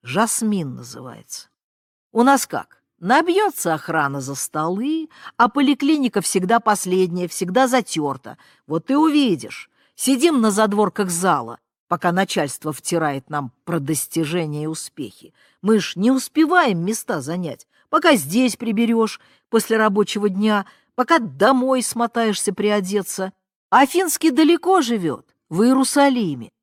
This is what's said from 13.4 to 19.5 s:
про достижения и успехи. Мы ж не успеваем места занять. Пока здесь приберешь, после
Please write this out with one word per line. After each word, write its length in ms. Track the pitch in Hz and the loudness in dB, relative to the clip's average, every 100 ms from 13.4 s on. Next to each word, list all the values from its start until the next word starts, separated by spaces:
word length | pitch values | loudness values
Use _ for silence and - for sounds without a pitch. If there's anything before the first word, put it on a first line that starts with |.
| 131 _ - | -8 _ -6
про 140 | 170 | -6
достижения 840 | 139 151 - 165 151 175 156 151 | -2 -4 -4 -4 -4 -4 -4 -6
и 40 | 156 | -8
успехи. 680 | 160 - - 120 - - _ _ _ | -8 -12 -12 -14 -14 -20 _ _ _
Мы 180 | 190 220 | 2 2
ж 160 | - 170 | 0 -2
не 160 | 214 | 0
успеваем 720 | 262 - 302 311 359 294 175 175 | 0 -2 0 2 4 2 0 -2
места 360 | 220 - 175 | -6 -6 -6
занять. 460 | 131 175 170 117 - _ _ | -6 -6 -8 -10 -18 _ _
Пока 260 | 311 330 262 | 0 4 2
здесь 400 | 135 202 254 - | 2 0 0 -2
приберешь, 640 | 226 214 233 226 220 - _ _ | -4 0 2 2 0 -4 _ _
после 280 | _ | _